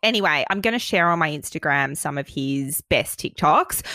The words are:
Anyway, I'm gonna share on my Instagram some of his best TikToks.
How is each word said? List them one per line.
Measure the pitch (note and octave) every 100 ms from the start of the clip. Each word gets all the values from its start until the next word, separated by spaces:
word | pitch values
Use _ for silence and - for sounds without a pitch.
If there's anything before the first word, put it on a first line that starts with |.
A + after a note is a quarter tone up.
Anyway, | A3 G#3+ F#3 D3 -
I'm | G3
gonna | A3+ A#3+
share | - F#3+ E3+
on | E3+
my | D#3+
Instagram | D3 - - D#3 C#3 C3+ C#3+
some | D3+ C#3
of | C#3
his | - C3+ C#3 C3+ -
best | - C3 - -
TikToks. | - - D3+ G3 F4+ - -